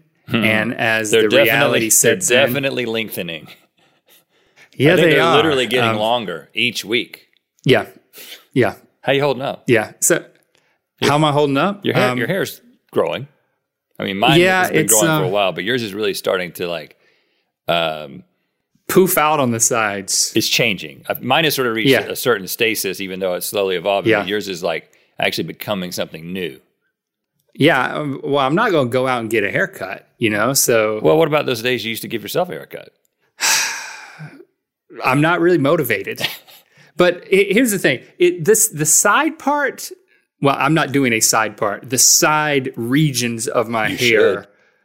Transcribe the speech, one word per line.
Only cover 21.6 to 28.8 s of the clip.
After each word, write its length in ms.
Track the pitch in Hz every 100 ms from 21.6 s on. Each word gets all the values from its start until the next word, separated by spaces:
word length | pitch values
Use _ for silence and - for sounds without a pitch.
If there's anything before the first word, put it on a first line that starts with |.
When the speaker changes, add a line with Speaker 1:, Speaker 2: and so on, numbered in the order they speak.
| 123
Speaker 1:
of 80 | 113
reached 140 | 135
Speaker 2:
Yeah. 120 | 120
Speaker 1:
a 140 | 98 92
certain 320 | 131 110 90
stasis, 540 | - 113 107 98 87
even 180 | 95 92
though 140 | 95
it's 140 | 90 -
slowly 280 | 104 98 90
evolving. 360 | 90 98 95
Speaker 2:
Yeah. 80 | 107
Speaker 1:
But 80 | 95
yours 180 | 104 98
is, 140 | 87
like, 280 | 90 80 - _ _ -
actually 260 | 98 95 82
becoming 460 | - - 101 90
something 400 | 90 87 80 82
new. 280 | 95 87 65 _ _ _ _ _ _ _ _ _
Speaker 2:
Yeah. 400 | - 139 143 - -
Um, 260 | 147 135
well, 160 | 151 139 135
I'm 100 | 165
not 160 | 240
gonna 180 | 165